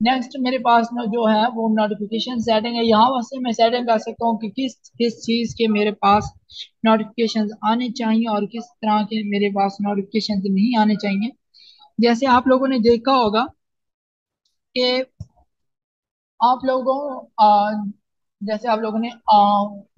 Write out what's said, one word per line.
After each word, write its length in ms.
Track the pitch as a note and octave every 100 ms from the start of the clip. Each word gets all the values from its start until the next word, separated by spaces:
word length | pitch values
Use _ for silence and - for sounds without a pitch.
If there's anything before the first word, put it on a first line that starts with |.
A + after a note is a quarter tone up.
Next 360 | A3+ C4 A#3+ C#4
मेरे 180 | B3+ C4
पास 300 | A#3+ A#3 A3+
में 100 | A#3+
जो 200 | A3+ A#3+ A3
है 200 | G#3+ A#3+
वो 180 | A3+ A3+
notification 640 | G#3+ G#3+ G#3 G#3 A3 B3 A#3+
setting 340 | A3 G#3+ A#3+
है, 100 | A#3
यहाँ 360 | A#3 G#3+ B3 C4
से 180 | A3+ C4
मैं 120 | B3
setting 340 | A3 A#3 B3 A#3
कर 100 | A3
सकता 280 | A#3 A3 A#3
हूँ 100 | A3
कि 100 | A3
किस, 240 | C4 C4 - -
किस 320 | - A#3 -
चीज़ 320 | - A#3 A3+
के 120 | - A3+
मेरे 220 | G#3 G#3 G#3
पास 320 | G3 G#3 - - _ - - _
notifications 680 | A3 A3 G#3+ - A3 A3 G#3 A3
आने 240 | G#3+ A#3 B3
चाहिए 340 | B3 A3 A3 A#3
और 160 | G#3 G3+
किस 180 | A#3
तरह 380 | - _ A3 G#3+
के 200 | G3+ A3 G3+
मेरे 200 | G3+ G3+
पास 260 | G3 G3 G3
notifications 640 | G3+ G3+ G3 A3 G#3 G3
नहीं 320 | G3 F#3+ A#3 A3+
आने 160 | G#3+ G#3
चाहिए। 340 | G#3 G3 A#3 - _ _ _ _ _ -
जैसे 260 | A#3 A#3 C4+
आप 200 | B3 C4
लोगों 200 | C4 C4+
ने 120 | C4
देखा 320 | A3+ A#3 B3
होगा 320 | C4 G#3+ G#3+ B3+ - _ _ _ _ _ _ _ _ _ _ _
कि 300 | B3+ B3 B3+ B3+ - - _ _ _ _ _ _ _ _ _ _ -
आप 220 | A#3+ B3+
लोगों, 320 | C4 C4 B3 C4+ C#4+ B3+ - -
आ, 440 | G#3+ G#3 G#3 G#3+ G3+ - _ _ _ _
जैसे 260 | G#3 G#3+ A#3+
आप 120 | A3
लोगों 200 | A3 A3
ने, 100 | A#3+
आ, 280 | - - G#3+ G3+ G3+ G#3 G3+ -